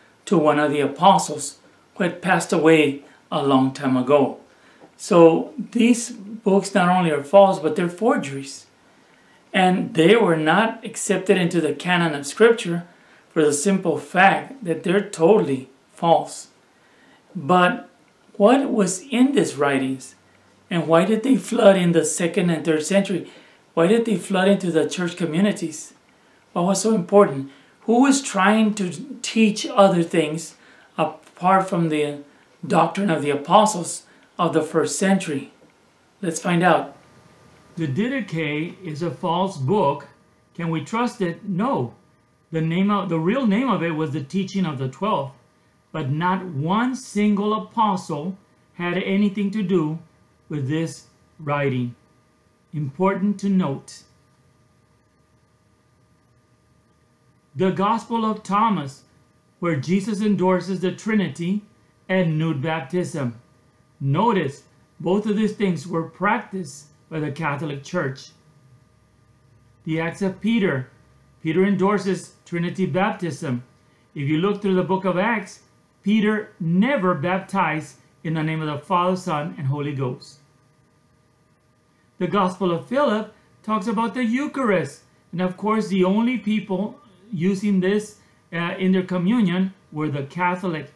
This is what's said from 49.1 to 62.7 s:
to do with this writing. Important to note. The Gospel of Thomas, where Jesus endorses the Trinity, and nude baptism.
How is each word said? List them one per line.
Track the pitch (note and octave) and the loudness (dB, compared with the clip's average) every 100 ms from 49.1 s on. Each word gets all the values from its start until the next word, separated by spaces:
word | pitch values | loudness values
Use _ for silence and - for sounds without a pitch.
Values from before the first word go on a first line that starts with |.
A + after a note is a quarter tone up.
| G3 G#3 G#3 G3+ | 2 2 0 -4
to | A3 | -2
do | F3+ F#3 D#3 E3 - _ _ _ - | 0 0 0 -4 -12 _ _ _ -10
with | D3+ B2+ | -6 -4
this | D#3 E3 - - _ _ - | -2 -4 -8 -20 _ _ -12
writing. | D3 C#3+ C#3+ B2+ B2 - _ _ _ _ _ _ _ | -6 -2 -2 -2 -4 -8 _ _ _ _ _ _ _
Important | D3+ C#3 - F#3+ F#3+ G3+ G3 | -8 -6 -2 -2 0 -2 -2
to | G3 | 0
note. | F#3+ D3+ C3+ - - _ _ _ _ _ _ _ _ _ _ _ _ _ _ _ _ _ _ _ _ _ _ _ _ _ _ _ _ _ _ _ _ _ _ _ C3+ | 0 0 -6 -12 -20 _ _ _ _ _ _ _ _ _ _ _ _ _ _ _ _ _ _ _ _ _ _ _ _ _ _ _ _ _ _ _ _ _ _ _ -2
The | F#3 | 0
Gospel | - G3+ A3+ - A3+ A3 | 2 0 0 -2 -2 -2
of | G#3+ | -4
Thomas, | - G3 A3+ F3 C3+ - _ _ _ _ _ - | -2 0 2 0 -4 -12 _ _ _ _ _ -6
where | F3 D3+ | -2 -2
Jesus | C#3 G3 G3 G3 | 0 -2 -2 -2
endorses | G#3+ F3+ F#3 F3+ F3+ F#3 | 0 2 2 0 -2 -4
the | F3+ | -4
Trinity, | - G#3+ G#3+ D#3+ C3+ E3+ G#3 - _ _ _ - | -4 -2 -2 -2 -4 -4 -4 -8 _ _ _ -2
and | F#3 E3 D#3 | 0 0 0
nude | D#3+ C#3 | -2 -2
baptism. | D#3+ | -4